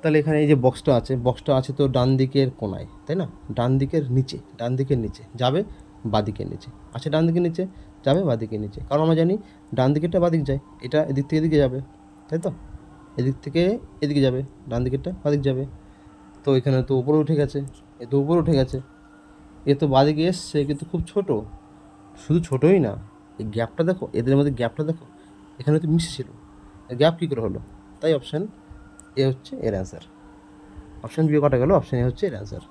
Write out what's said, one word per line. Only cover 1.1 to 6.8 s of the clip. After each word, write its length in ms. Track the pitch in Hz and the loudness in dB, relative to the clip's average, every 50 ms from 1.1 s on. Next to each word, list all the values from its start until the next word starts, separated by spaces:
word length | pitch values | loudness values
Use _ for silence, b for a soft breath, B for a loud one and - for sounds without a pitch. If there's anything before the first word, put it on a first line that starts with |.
| 131 127 120 | -4 -2 0
বক্সটা 260 | 123 123 - - - 143 131 | -2 -2 -2 -2 0 0 0
আছে 100 | 131 - 135 - | 0 -2 0 0
তো 40 | 147 139 123 | 0 2 2
ডান 120 | 131 123 127 135 131 | 2 2 2 2 2
দিকের 280 | 131 131 131 139 135 127 131 - | 2 2 2 0 0 0 -2 -6
কোনায়, 260 | 113 104 92 98 - - - - - | -6 -6 -6 -8 -12 -16 -18 -20 -8
তাই 100 | - 147 190 180 | -6 -4 -4 -4
না? 40 | - - - - - 110 123 | -6 -8 -16 -14 -10 -4 -2
ডান 120 | 117 123 131 135 | 0 2 2 2
দিকের 240 | 135 135 - 165 143 127 123 | 0 0 -2 -2 -2 0 0
নিচে, 200 | 131 131 131 - - - - - - | 0 0 -2 -4 -14 -14 -16 -12 -8
ডান 100 | 117 120 127 127 | -6 -4 -2 -2
দিকের 200 | 135 135 143 123 113 | 0 0 0 -2 -2
নিচে। 180 | 101 - - - - - 117 123 | -6 -8 -12 -18 -20 -8 -2 0
যাবে 180 | 123 131 175 214 B B B B B B - - 117 104 | 0 2 0 -2 B B B B B B -10 -8 -2 0
বাঁ 100 | 107 104 | 0 0
দিকের 200 | 110 104 104 98 90 - | 0 -4 -6 -8 -8 -8
নিচে। 160 | - - - - - | -12 -14 -16 -20 -20